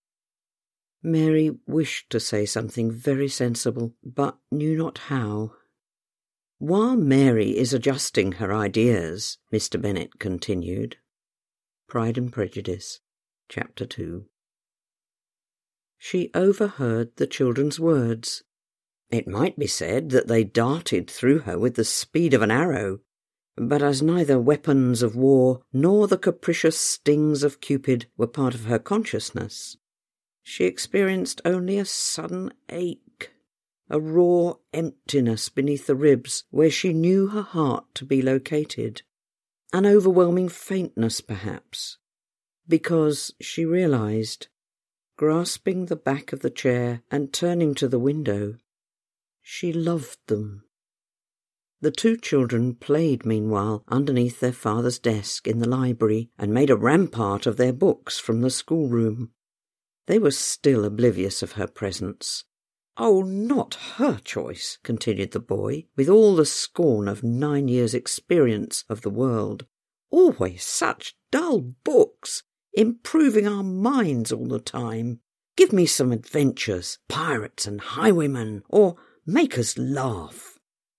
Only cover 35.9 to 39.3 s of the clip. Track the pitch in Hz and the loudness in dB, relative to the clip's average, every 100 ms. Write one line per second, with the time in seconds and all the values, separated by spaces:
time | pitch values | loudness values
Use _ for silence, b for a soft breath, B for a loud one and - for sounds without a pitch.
35.9 | 135 151 131 - - - 131 156 147 185 | 2 6 4 2 -10 -4 2 2 4 0
36.9 | 160 170 190 196 208 202 170 147 110 - | 2 2 4 2 -2 -4 0 0 0 -6
37.9 | - 135 135 127 135 135 151 151 - 113 | -12 -2 0 2 0 0 -4 -2 -4 -8
38.9 | 110 - _ _ | -8 -18 _ _